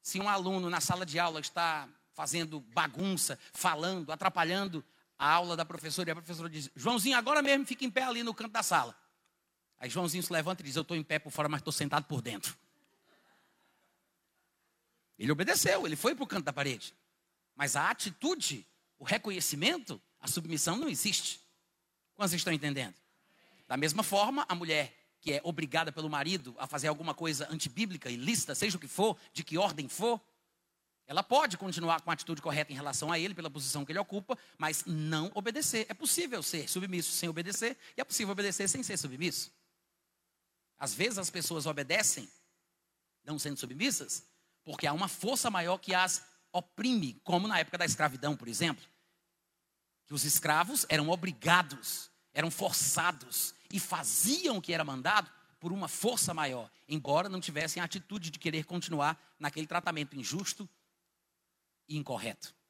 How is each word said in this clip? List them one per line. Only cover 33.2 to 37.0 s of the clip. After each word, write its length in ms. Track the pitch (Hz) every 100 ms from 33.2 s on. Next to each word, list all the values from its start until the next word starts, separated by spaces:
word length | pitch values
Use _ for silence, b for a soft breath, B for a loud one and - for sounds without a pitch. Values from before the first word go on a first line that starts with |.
| 180
pela 160 | 175 160
posição 340 | 147 135 147
que 80 | 143
ele 60 | 170
ocupa, 400 | 202 196 190 254 B B
mas 260 | 156 151 -
não 440 | 160 156 160 170
obedecer. 500 | 214 202 226 294 226 220
É 40 |
possível 480 | 208 320 - 339 233
ser 240 | 143 165 139
submisso 460 | 185 190 180